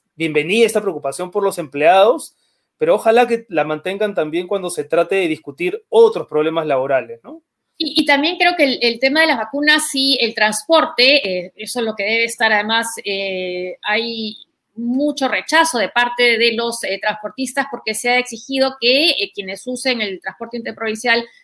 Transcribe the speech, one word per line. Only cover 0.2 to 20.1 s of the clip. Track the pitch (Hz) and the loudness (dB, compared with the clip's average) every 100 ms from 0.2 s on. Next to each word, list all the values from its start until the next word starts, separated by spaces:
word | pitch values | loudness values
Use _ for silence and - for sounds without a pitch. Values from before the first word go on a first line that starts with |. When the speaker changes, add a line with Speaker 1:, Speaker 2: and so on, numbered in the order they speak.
| 160 151 156 220 220 | -2 0 0 2 2
Speaker 1:
esta | 220 | 2
preocupación | 202 151 139 143 180 | -2 -4 -6 -6 -4
por | 202 | -2
los | 196 180 | -2 -2
empleados, | 151 143 151 190 208 302 - _ _ _ _ - | -8 2 6 6 6 4 -2 _ _ _ _ -4
pero | 156 202 | 0 2
ojalá | 226 233 233 | 4 4 4
que | 233 233 | 0 -2
la | 165 | -2
mantengan | 151 156 185 196 208 | -2 -2 -6 -4 -4
también | 185 151 165 180 | -2 -2 -4 -4
cuando | 202 180 | -4 -4
se | 165 | -6
trate | 143 165 170 | -2 0 2
de | 190 170 | 0 0
discutir | 156 - 135 175 180 - | -4 -8 -6 -6 -6 0
otros | 220 226 190 151 | 6 6 4 -4
problemas | 151 156 165 156 | 0 0 0 0
laborales, | 135 135 131 117 117 | 0 2 0 -2 -12
¿no? | 214 320 _ _ _ - | -16 -20 _ _ _ -8
Speaker 2:
Y, | 320 - | -4 -2
y | |
también | 285 277 311 349 | 2 2 2 2
creo | 349 | 0
que | 349 | 2
el, | 277 240 | 0 2
el | 240 233 | 0 0
tema | 262 302 | 0 2
de | 320 | 2
las | 254 | 2
vacunas | 214 285 294 302 302 | -2 -2 2 2 2
y | 269 269 254 | -2 0 0
el | 233 | 0
transporte, | - 214 214 - 330 262 - 254 285 196 180 180 | 0 0 0 2 4 4 2 4 4 2 -4 -6
eh, | - | -12
eso | 214 247 | -8 -4
es | 220 | -4
lo | |
que | 214 | -4
debe | 202 226 | -2 0
estar | 233 226 220 | -2 0 0
además, | 214 214 226 226 - | 2 0 -2 -2 -6
eh, | - 196 196 185 180 180 180 - | -6 -4 -4 -4 -6 -6 -8 -8
hay | 202 214 233 226 214 214 - _ _ | -4 -2 -2 -6 -8 -10 -20 _ _
mucho | - 240 262 294 285 262 | -8 -4 0 0 0 -2
rechazo | 202 - 311 311 240 | -2 0 2 2 2
de | 208 | -2
parte | 240 247 247 240 226 | 0 0 2 2 4
de | 233 | 2
los, | 226 233 226 | 0 -4 -4
eh, | - 196 | -6 -4
transportistas | 214 196 214 - 262 277 269 | -4 -6 -8 -8 -6 -4 -6
porque | 254 - | -6 -6
se | 214 240 | -4 0
ha | 247 | 0
exigido | 247 226 - 269 262 262 | -2 -8 -6 0 0 0
que, | 233 262 330 | 2 4 2
eh, | - 202 | 0 -4
quienes | - 190 190 - | -8 -10 -10 -8
usen | 254 269 240 | -6 -2 -2
el | 208 | -4